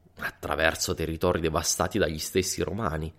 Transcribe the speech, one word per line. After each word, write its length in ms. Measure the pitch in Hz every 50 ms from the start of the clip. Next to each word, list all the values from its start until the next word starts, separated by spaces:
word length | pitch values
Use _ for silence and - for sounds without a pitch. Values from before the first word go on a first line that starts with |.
| - - _ -
attraverso 760 | - - - - - - 73 73 80 80 78 - - - 87
territori 460 | 82 82 80 82 80 - 90 90 85
devastati 580 | 82 80 76 82 80 - - - 87 78 - 104
dagli 220 | 85 78 80 78
stessi 420 | - - - 95 87 - - -
romani, 500 | - - 87 107 117 82 78 80 80 82 -